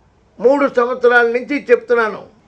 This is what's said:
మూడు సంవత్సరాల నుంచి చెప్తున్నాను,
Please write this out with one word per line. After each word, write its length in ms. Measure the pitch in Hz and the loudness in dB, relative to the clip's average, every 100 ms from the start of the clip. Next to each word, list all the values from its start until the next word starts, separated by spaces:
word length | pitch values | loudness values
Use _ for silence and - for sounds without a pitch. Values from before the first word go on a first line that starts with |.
| _ _ _ _ | _ _ _ _
మూడు 300 | 220 277 277 247 | 0 2 0 -2
సంవత్సరాల 500 | 240 254 240 240 233 | -4 0 2 2 2
నుంచి 400 | 240 226 285 196 | -2 -6 -8 0
చెప్తున్నాను, 520 | 233 - 240 220 190 - _ | -2 0 -2 -2 -6 -16 _